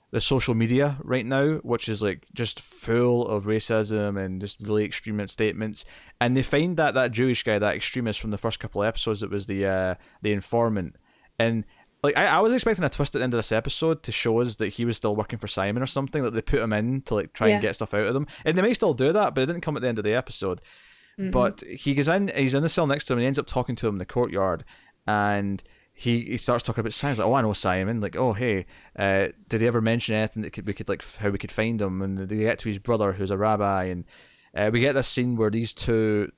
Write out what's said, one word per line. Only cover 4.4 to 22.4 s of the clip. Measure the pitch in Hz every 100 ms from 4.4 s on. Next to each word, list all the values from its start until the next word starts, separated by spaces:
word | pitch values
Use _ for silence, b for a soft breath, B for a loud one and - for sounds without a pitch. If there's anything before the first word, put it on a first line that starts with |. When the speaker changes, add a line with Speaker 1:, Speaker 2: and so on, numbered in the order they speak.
Speaker 1:
just | 101 -
really | 104 107
extreme | 107 - - 104 98
statements. | - 110 95 107 107 - B B _
And | 123 127
they |
find | 123 143 175 165
that, | 147
that | 131 127
Jewish | 110 127 120
guy, | - 104
that | 101
extremist | 76 - 131 117 104
from | 110
the | 104
first | 113 -
couple | 110 104
of | 107
episodes, | - - 107
that | 101
was | 101 95
the, | 98 98
uh, | 95 92 90 b b
the | 107
informant. | 104 - 117 117 104 85 - b b b -
And, | 113 113 - b b _
like, | 143 143
I, | 185
I | 160
was | 220
expecting | 254 233 196
a | 151
twist | - 143
at | -
the |
end | 127
of | 120
this | 107
episode | 110 - - 160 165
to | -
show | - 123 113
us | 123 107
that | 104
he | -
was | 117 110
still | 110 104
working | 101 113
for | 104
Simon | - 98 117
or | 131
something, | 139 135 151
that | 123
they | 113
put | - 131
him | 110
in | 107 113 135
to, | -
like, | 107 82
try | - 110
and | 208
Speaker 2:
Yeah. | -
Speaker 1:
get | 101
stuff | 107
out | 101 107
of |
them. | 131 147 B
And | 156 175
they |
may | 208
still | 240 202
do | 123 131
that, | 202 180
but | 131
it | 135
didn't | 170
come | - 143
at |
the | 123
end | 113
of |
the | 104
episode. | 117 - - 95 90 B B B B B -
Speaker 2:
Mm-hmm. | 190
Speaker 1:
But | 180 120 -
he | - - 143
goes | 139 143
in, | 185 196
he's | -